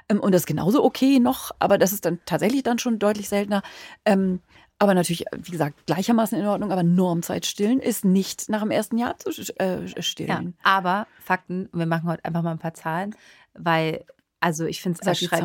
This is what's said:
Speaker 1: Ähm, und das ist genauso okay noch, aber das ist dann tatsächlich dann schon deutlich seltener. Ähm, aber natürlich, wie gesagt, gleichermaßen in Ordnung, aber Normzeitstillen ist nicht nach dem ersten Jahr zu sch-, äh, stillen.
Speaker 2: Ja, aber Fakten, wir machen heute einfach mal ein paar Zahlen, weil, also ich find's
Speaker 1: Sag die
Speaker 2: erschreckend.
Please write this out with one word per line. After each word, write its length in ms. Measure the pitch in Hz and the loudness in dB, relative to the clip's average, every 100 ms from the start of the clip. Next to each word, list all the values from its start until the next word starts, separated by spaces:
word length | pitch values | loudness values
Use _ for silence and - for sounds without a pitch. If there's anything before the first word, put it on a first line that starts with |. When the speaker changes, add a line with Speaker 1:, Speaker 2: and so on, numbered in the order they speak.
| - | 0
Speaker 1:
Ähm, 100 | 202 | 2
und 120 | 202 | 4
das 100 | 185 | 4
ist 40 | - | 4
genauso 380 | 156 156 269 | 0 2 4
okay 340 | 262 - 269 277 | 4 4 4 6
noch, 320 | 240 - - - | 4 0 -6 -2
aber 180 | 160 196 | 2 4
das 160 | 190 | 4
ist 100 | 202 | 0
dann 140 | 170 170 - | -2 -4 -2
tatsächlich 360 | 160 175 269 | 0 0 0
dann 160 | 247 240 | 0 -2
schon 200 | 247 220 | -2 0
deutlich 320 | 208 208 202 | 0 0 -2
seltener. 320 | 202 202 202 - - - - | -2 0 -2 -4 -12 -20 -4
Ähm, 360 | - 196 190 185 - - _ - | 0 2 2 -2 -6 -20 _ 0
aber 160 | 202 | 4
natürlich, 320 | 185 170 165 - - | 4 2 -2 -6 -8
wie 160 | - | -8
gesagt, 340 | 170 147 - - | -4 -4 -4 -4
gleichermaßen 500 | 156 196 233 220 214 | -2 2 2 2 0
in 80 | |
Ordnung, 280 | 208 202 208 | 0 -2 0
aber 100 | 190 | 0
Normzeitstillen 960 | 170 180 180 170 - 175 - - 208 262 | 2 4 2 0 -2 -4 -6 -2 0 0
ist 260 | - 214 | 0 0
nicht 440 | 196 190 190 - - | 2 2 0 -6 -6
nach 140 | 214 | -4
dem 100 | 214 | -2
ersten 260 | - 214 226 | -2 -2 -2
Jahr 180 | 240 - | -4 -6
zu 140 | - | -8
sch-, 260 | 320 202 - | -8 -8 -4
äh, 420 | 190 180 185 180 | -2 -2 -6 -8
stillen. 260 | 175 - 160 | -8 -6 -4
Speaker 2:
Ja, 240 | 175 175 - | -4 -6 -4
aber 420 | 196 190 180 196 220 _ | 0 2 2 -2 -4 _
Fakten, 460 | - 185 - 180 190 | -4 -4 -4 -8 -6
wir 140 | 170 165 | -4 -2
machen 220 | 165 170 | 0 -2
heute 160 | 160 | -4
einfach 180 | - 170 | -4 -4
mal 80 | 170 | -2
ein 80 | 165 | -4
paar 160 | 165 | -8
Zahlen, 400 | - 160 165 202 214 - - _ | -8 -6 -6 -6 -10 -18 -20 _
weil, 500 | - 170 160 160 160 - _ _ _ | -6 0 2 2 -4 -8 _ _ _
also 240 | 170 160 | -2 0
ich 180 | 160 156 | -4 -4
find's 160 | 190 170 | -4 -2
Speaker 1:
Sag 60 | 190 175 | -2 -2
die 80 | 180 | 0
Speaker 2:
erschreckend. 120 | 170 | -2